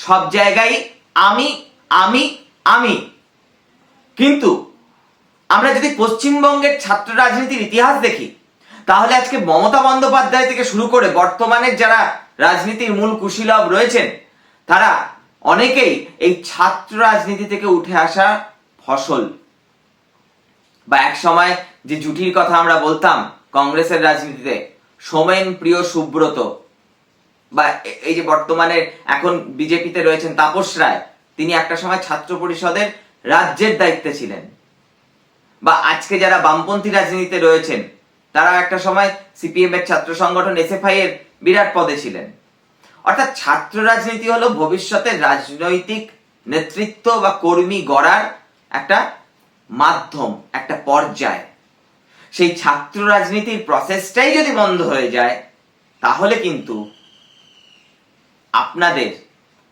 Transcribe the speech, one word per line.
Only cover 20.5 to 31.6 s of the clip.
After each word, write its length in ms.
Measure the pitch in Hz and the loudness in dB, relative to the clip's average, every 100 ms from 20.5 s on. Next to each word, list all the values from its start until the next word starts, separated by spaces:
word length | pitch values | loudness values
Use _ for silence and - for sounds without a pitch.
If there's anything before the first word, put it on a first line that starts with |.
| _ _ _ 117 | _ _ _ 0
বা 80 | 135 135 | 0 2
এক 60 | - 170 | 0 2
সময় 280 | 170 180 180 - _ 127 | 4 2 0 -8 _ -10
যে 80 | 151 | -8
জুটির 280 | 151 151 185 180 | -6 -4 -2 0
কথা 160 | 170 170 | 2 2
আমরা 140 | 170 160 156 | 2 2 2
বলতাম 320 | 151 180 151 - - _ 139 | 2 2 0 -4 -14 _ -2
কংগ্রেসের 440 | 143 151 165 165 156 | 0 0 0 2 2
রাজনীতিতে, 480 | 143 147 127 135 - - _ _ _ | 0 -4 -10 -8 -8 -8 _ _ _
সোমেন 440 | - 156 175 190 190 170 | -4 0 2 0 -2 -4
প্রিয় 200 | 165 175 175 | 0 0 0
সুব্রত, 480 | 165 147 147 - 131 107 - _ _ _ _ _ _ _ _ _ 147 | -4 -4 0 0 0 -6 -8 _ _ _ _ _ _ _ _ _ -2
বা 80 | 143 - - | 0 -2 -12
এ-, 100 | - 143 | -10 -4
এই 60 | 165 | -4
যে 60 | 156 | 0
বর্তমানে 460 | 151 - 165 170 170 165 - - 151 | -2 0 0 0 0 -2 -8 -6 -2
এখন 180 | 175 175 - 131 | -2 -4 -6 -8
বিজেপিতে 400 | 156 165 170 170 | -2 -2 -2 0
রয়েছেন 280 | 160 156 160 143 | 0 0 -2 0
তাপস 300 | 156 180 190 160 | 0 0 -4 0
রায়, 180 | 135 - - _ _ - | 0 0 -8 _ _ -6
তিনি 140 | 160 165 | -2 -2